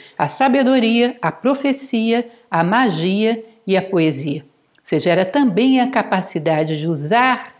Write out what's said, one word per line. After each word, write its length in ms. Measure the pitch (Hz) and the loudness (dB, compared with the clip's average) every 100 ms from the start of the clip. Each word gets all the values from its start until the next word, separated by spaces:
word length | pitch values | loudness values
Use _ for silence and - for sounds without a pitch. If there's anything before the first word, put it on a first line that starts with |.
| - - | -14 -4
a 100 | 147 | -4
sabedoria, 880 | - 269 269 254 262 226 233 240 247 | 0 2 2 2 2 2 2 0 -2
a 100 | 160 | -6
profecia, 960 | - 247 277 285 269 - 226 226 233 233 - _ | -2 -2 0 -2 -4 -4 -2 0 0 -2 -14 _
a 100 | 165 | 0
magia 800 | 170 226 254 160 175 196 220 226 - _ - | 2 2 2 0 0 0 0 -2 -8 _ -2
e 120 | 190 | -2
a 40 | |
poesia. 640 | 185 180 156 135 147 147 - _ _ _ | 0 0 0 0 -6 -6 -10 _ _ _
Ou 40 | |
seja, 280 | - 156 180 | -4 -2 2
era 120 | 170 | 2
também 560 | 185 285 269 180 262 262 | 2 2 2 2 2 2
a 80 | 262 | 2
capacidade 920 | 233 208 190 185 170 160 156 160 151 | -2 -2 -4 -4 -4 -2 0 -2 -2
de 100 | 160 | -4
usar 680 | 156 147 233 254 240 - | -4 0 2 2 0 -6